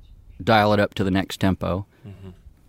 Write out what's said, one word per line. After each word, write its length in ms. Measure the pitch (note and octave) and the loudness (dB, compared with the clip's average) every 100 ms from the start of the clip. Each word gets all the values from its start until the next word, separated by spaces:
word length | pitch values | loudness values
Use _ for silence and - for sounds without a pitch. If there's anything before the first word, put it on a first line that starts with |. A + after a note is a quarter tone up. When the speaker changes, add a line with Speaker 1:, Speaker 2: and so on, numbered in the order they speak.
| - - - - | -20 -20 -20 -6
Speaker 1:
dial 280 | F#2+ A2 G#2 | 2 4 4
it 60 | G#2 | 2
up 140 | G2+ | 0
to 100 | - | -2
the 80 | G2 | -2
next 280 | F#2+ F#2 - | -2 -2 -2
tempo, 440 | G2 F2+ F2+ F2+ G2+ _ G#2 | 0 0 -2 -6 -8 _ -20
Speaker 2:
Mm-hmm. 220 | F#2+ F#2+ - - - | -18 -20 -20 -20 -20